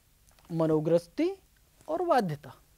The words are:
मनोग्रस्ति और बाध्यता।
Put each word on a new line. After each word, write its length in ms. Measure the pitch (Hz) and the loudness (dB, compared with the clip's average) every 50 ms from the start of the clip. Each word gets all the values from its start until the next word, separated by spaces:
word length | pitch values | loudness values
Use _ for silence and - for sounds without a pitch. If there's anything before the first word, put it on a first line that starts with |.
| _ _ _ _ _ _ _ _ _ - 170 | _ _ _ _ _ _ _ _ _ -8 -2
मनोग्रस्ति 840 | 160 160 156 156 156 151 170 165 170 - - _ - 311 370 392 - _ _ _ _ _ _ _ _ _ - | 0 2 2 2 2 2 2 2 0 0 -2 _ -2 -2 -2 -2 -6 _ _ _ _ _ _ _ _ _ -6
और 140 | 311 349 359 | -6 -4 0
बाध्यता। 520 | 339 311 254 208 165 147 143 - 131 - - _ _ _ | 0 2 2 2 0 -4 -8 -10 -16 -20 -20 _ _ _